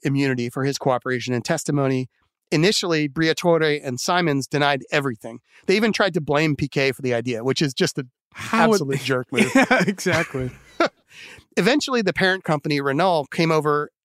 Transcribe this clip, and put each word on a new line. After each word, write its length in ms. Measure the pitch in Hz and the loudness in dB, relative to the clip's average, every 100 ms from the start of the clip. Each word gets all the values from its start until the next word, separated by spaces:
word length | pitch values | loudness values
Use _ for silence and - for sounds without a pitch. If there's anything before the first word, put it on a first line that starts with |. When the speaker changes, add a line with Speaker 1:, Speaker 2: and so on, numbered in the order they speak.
Speaker 1:
immunity 440 | 139 139 139 123 120 | -2 0 0 -2 -4
for 160 | 135 | -4
his 140 | 135 135 | -4 -2
cooperation 560 | 139 123 131 123 113 | -2 -2 -2 -6 -4
and 100 | 123 | -4
testimony. 640 | - 160 - 143 135 131 127 _ _ _ - | -2 -4 -2 -2 0 -2 -6 _ _ _ -4
Initially, 600 | 151 180 220 180 160 151 | 2 2 2 0 0 -2
Briatore 680 | 143 160 151 175 165 156 147 | 0 0 0 2 2 2 0
and 160 | 143 123 | -4 -6
Simons 460 | - 180 165 139 123 | -2 0 2 0 -2
denied 380 | 143 143 139 - | 0 2 0 -2
everything. 500 | 151 139 110 120 117 _ - - | -2 -2 -6 -12 -16 _ -8 0
They 100 | 208 | 2
even 160 | 220 | 2
tried 220 | 190 196 | 2 0
to 60 | 170 | 0
blame 340 | 151 143 160 139 | 0 2 2 0
Piquet 360 | 143 143 135 | -2 0 0
for 100 | - | -2
the 100 | 131 | -2
idea, 320 | 117 120 113 | -2 -2 -4
which 160 | 127 131 | -2 0
is 140 | 147 | -2
just 240 | - 165 - | 0 -2 -2
an 120 | 131 _ _ | -12 _ _
Speaker 2:
How 360 | - - 226 226 | -16 -2 2 4
would 80 | 202 | 2
Speaker 1:
absolute 240 | 135 135 | 0 -4
Speaker 2:
<laughs> 40 | |
Speaker 1:
jerk 260 | 131 127 - | -2 -4 -2
move. 220 | 131 208 | 0 2
Speaker 2:
Yeah, 300 | 262 - 262 175 | 4 4 2 0
exactly. 640 | 190 185 160 170 135 127 - - - | -2 -2 -2 -2 -6 -8 -10 -10 -2
Speaker 1:
<laughs> 100 | 339 - _ - - - _ - | -2 -4 _ -20 -20 -20 _ 0
Eventually, 440 | 185 285 - 247 | 2 2 0 -2
the 100 | 185 | 0
parent 320 | 160 185 190 | 0 0 0
company, 360 | - 151 156 147 | -2 -2 -2 -2
Renault, 460 | 139 139 185 165 135 | 0 0 2 2 -2
came 200 | - 165 | 2 4
over 380 | 156 147 147 147 _ | 4 2 0 -2 _